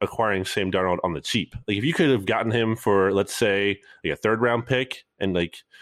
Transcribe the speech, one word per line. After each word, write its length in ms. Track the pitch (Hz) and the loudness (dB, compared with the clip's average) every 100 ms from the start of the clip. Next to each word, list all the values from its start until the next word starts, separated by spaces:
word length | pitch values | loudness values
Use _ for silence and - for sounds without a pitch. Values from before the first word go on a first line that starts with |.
acquiring 420 | 98 - 110 98 92 | -6 -2 0 0 -2
Sam 260 | - 95 | -2 0
Darnold 260 | 92 92 87 | 0 0 0
on 100 | 90 | -2
the 80 | 76 | -4
cheap. 340 | - 113 87 - - | -4 -4 -4 -8 -6
Like, 100 | 101 | -2
if 60 | |
you 100 | 135 | -2
could 160 | 170 160 | 2 2
have 160 | 120 95 | 2 0
gotten 260 | 110 113 | -2 0
him 240 | 117 110 113 | 0 0 0
for, 380 | - 98 95 | 2 4 4
let's 200 | 98 98 | 2 0
say, 460 | - 110 98 101 98 - - | 0 2 2 0 -2 -10 -10
like, 100 | 82 | -6
a 20 | 71 | -2
third 260 | 107 110 | 0 2
round 240 | 120 120 120 | 2 0 0
pick 400 | 127 131 - - _ | -2 -2 -8 -16 _
and, 160 | 98 90 | -2 0
like, 220 | 85 - - - | -2 -6 -20 -20